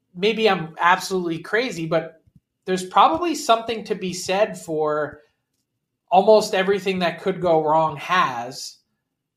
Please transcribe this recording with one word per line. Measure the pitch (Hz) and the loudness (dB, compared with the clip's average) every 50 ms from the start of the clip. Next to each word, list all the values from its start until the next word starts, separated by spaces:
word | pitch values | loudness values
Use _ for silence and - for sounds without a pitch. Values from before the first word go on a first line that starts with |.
| _ _ - | _ _ -8
maybe | 180 190 226 220 214 220 202 | -2 -2 0 0 2 2 2
I'm | 190 170 160 160 - - | 2 0 -2 -8 -4 2
absolutely | 170 175 185 180 - - 190 185 175 170 165 160 | 4 4 4 4 0 -4 -4 -4 -2 -4 -6 -6
crazy, | - - 208 214 262 247 180 165 165 | -4 -2 -2 -2 -2 -2 -6 -8 -4
but | 160 170 160 160 - - _ _ _ _ _ _ _ _ _ _ | -2 0 0 -2 -4 -10 _ _ _ _ _ _ _ _ _ _
there's | 190 185 185 185 | -4 -4 -4 -4
probably | - - 196 220 285 320 320 349 339 302 | 0 4 4 4 4 4 0 -2 -4 -4
something | - - - 226 226 226 - 233 214 - | -2 0 2 0 2 0 -4 -8 -8 -6
to | - 208 | -8 -8
be | 175 185 180 165 | -6 -6 -8 -8
said | - - - 185 196 220 208 175 | -6 -4 -4 0 0 0 -2 -2
for | - - 170 160 156 156 151 151 151 147 143 147 - _ _ _ _ _ _ _ _ _ _ _ _ _ _ _ _ _ _ | -8 -10 -6 -4 -2 -2 -2 -2 -2 -4 -6 -8 -14 _ _ _ _ _ _ _ _ _ _ _ _ _ _ _ _ _ _
almost | 170 190 196 220 214 208 185 - 202 | 4 4 6 8 6 6 4 2 0
everything | 185 185 190 202 196 185 196 190 185 | 0 0 0 0 0 -2 -2 -2 0
that | 175 165 170 - | -2 -2 -2 -4
could | - 196 180 165 | -4 -6 -4 -2
go | 175 175 165 160 156 | 0 2 2 2 2
wrong | 151 156 160 160 156 147 | 2 2 2 2 0 -2
has. | 147 - - 180 185 165 139 123 117 120 127 139 - - - - _ _ _ _ _ _ _ _ _ _ _ _ | -6 -4 0 0 2 2 0 -2 -6 -10 -10 -12 -14 -14 -16 -16 _ _ _ _ _ _ _ _ _ _ _ _